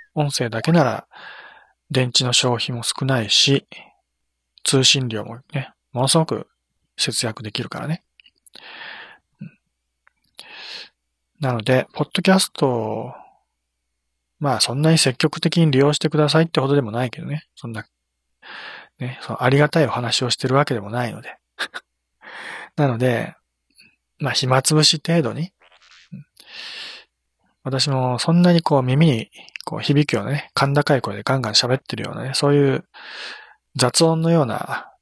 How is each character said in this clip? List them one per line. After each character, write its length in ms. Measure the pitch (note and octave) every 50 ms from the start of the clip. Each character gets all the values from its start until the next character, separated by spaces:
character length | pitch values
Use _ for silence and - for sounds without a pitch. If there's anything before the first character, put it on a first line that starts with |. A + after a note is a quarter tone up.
| - _ _
音 160 | D#3 D3 C#3+
声 180 | - - B2+ A#2
だ 140 | A2+ A2+ -
け 100 | - E3
な 120 | F3 C#3+
ら、 220 | B2 A2 G2+ - _ - - - - - - - - - - _ _ _ _ _ _
電 180 | C#3+ C3 B2+ B2
池 160 | A#2+ - C3
の 80 | B2 A#2+
消 240 | - - B2+ A#2+
費 160 | A#2 - - B2+
も 100 | A#2+ A#2
少 220 | - - - C#3
な 160 | C3 C3+ B2
い 100 | A2 G#2
し、 360 | - - - - C#3 C3+ - _ - - - - _ _ _ _ _ _ _ _ _ _ _ _ _ - _
通 200 | - - C3+ C3
信 240 | - - C#3 C3 A#2+
量 160 | A2 G#2+ G#2
も 160 | - A#2 A#2+ - _ -
ね、 200 | C#3+ C3 - - _ _ _ -
も 100 | A#2+ B2+
の 60 | C3+
す 80 | - E3
ご 80 | D#3+
く 220 | D#3 A#2+ - - - _ _ _ _ _ _ _ _ _
節 300 | - - - A2+ - -
約 160 | A#2 A2 - A2
で 100 | G#2+ -
き 100 | - A#2
る 60 | -
か 120 | - C3
ら 80 | - C#3+
ね。 140 | D#3+ - _ _ _ _ _ _ _ _ _ - - - - - - - - - - - - - - _ _ _ _ _
う 40 | -
ん。 140 | - - _ _ _ _ _ _ _ _ _ _ _ _ _ _ _ _ - - - - - - - - - - - _ _ _ _ _ _ _ _ _ _
な 120 | D3 C3 B2
の 100 | A#2 G#2
で、 240 | A#2 C3 C3 - - -
ポ 120 | - D3
ッ 40 | - -
ド 100 | F#3 F3+
キ 80 | -
ャ 80 | F#3 F#3+
ス 140 | - - -
ト 160 | - - C3+
を、 460 | B2+ A#2 A2 A2 A2 A2 A2+ B2 - - - - _ _ _ _ _ _ _ _ _ _ _ _ _ _ _ _ _ _ _ _ _ _
ま 180 | D3 C#3+ B2+
あ、 40 | A2
そ 140 | - - A#2+
ん 80 | C3+ D3+
な 80 | D#3+
に 80 | E3 D#3
積 180 | - C#3 A#2+
極 240 | - - D3+ - -
的 180 | - E3 - F3
に 120 | E3 D#3
利 100 | C3+ C3
用 120 | C#3 C#3+ D3
し 60 | -
て 100 | - E3
く 80 | -
だ 120 | D3+ D3+ D3
さ 120 | C#3+ D#3+
い 40 | E3
っ 20 | E3
て 120 | - D3+
ほ 80 | C3+ C3+
ど 60 | C#3+
で 80 | C#3+ C3
も 80 | G#2+
な 140 | G#2 A#2+ B2+
い 60 | B2
け 100 | - -
ど 60 | -
ね。 200 | B2 C#3+ D3+ - _ _
そ 140 | - - A#2+
ん 40 | A2+
な、 140 | G#2+ - - _ _ _ _ _ _ _ _ _ _ _ - - - - - - - - _ _ _
ね、 200 | C3 B2+ C3 - -
そ 100 | - -
の 100 | - B2+
あ 60 | B2
り 100 | C3+ C#3
が 100 | D3 D3+
た 120 | - E3
い 60 | D3+
お 40 | A#2+
話 320 | - B2 A#2+ A#2 - - C3
を 80 | A#2+
し 60 | -
て 120 | - - B2+
る 60 | C3
わ 100 | C#3 D3
け 100 | - C3
で 60 | A2+
も 100 | G2 G2
な 160 | G#2+ A#2+ B2
い 60 | A2+ G#2
の 80 | -
で。 160 | - - - - _ _ _
<laughs> 1200 | - - - - - - _ _ _ _ _ _ _ - - - - - - - - - - _
な 120 | - D3 C3+
の 100 | A#2+ A2
で、 360 | B2 B2+ A#2+ A2+ A2+ - - _ _ _ _ _ _ _ _ _ - _ _ _ _ _ _ _
ま 120 | D3 C3
あ、 20 | A#2+
暇 300 | - - B2+ C3 C3 -
つ 120 | - D#3
ぶ 100 | D#3 D#3
し 180 | - - D3+ -
程 180 | - E3 E3+ D3
度 100 | A#2 G#2+
に。 200 | B2 E3 F#3 - _ _ _ _ _ _ _ - - _ _ -
う 40 |
ん。 100 | - C#3+ _ _ - - - - - - - - - - - - - - _ _ _ _ _ _ _ _ _ _ _ _
私 260 | C3+ C3 C3+ - C#3+
も 280 | C3+ C3 B2+ B2+ B2 A#2+
そ 140 | - - E3
ん 100 | F3 F3
な 100 | F3+ F3
に 100 | E3 -
こ 160 | - D3+ C#3
う 40 | B2+
耳 240 | B2+ C3 C#3+ E3
に 240 | E3 C3 A2+ G#2+ - _ - - - _ - -
こ 120 | - -
う 40 | G#2+
響 260 | A2+ - C#3+ C#3+ D3+
く 100 | - -
よ 60 | A2 G2+
う 20 |
な 80 | A2 C#3
ね、 180 | D3 - - _
甲 140 | - C3+ C#3 C#3
高 240 | D3 D3 - D3+
い 60 | B2 -
声 140 | - G2+
で 60 | G2+ G#2+
ガ 140 | - C3 C3+
ン 40 | B2
ガ 80 | A2
ン 20 | A2
喋 220 | - - A#2+ B2+
っ 20 | C3
て 160 | - - -
る 80 | A#2 A2
よ 80 | - A2
う 20 |
な 80 | G#2+ A#2
ね、 120 | C3 C3+
そ 160 | - - C#3+
う 40 | C#3+
い 200 | C#3+ C#3+ C3+ C3
う 100 | C3+ - _ _ - - - - - - - - - - - - _ _ _ _
雑 280 | - B2+ B2 - - E3
音 160 | D#3+ E3 D#3+
の 100 | D#3+ E3
よ 120 | E3+ E3 C#3+
う 40 |
な 460 | A#2 - - - - - - - - - _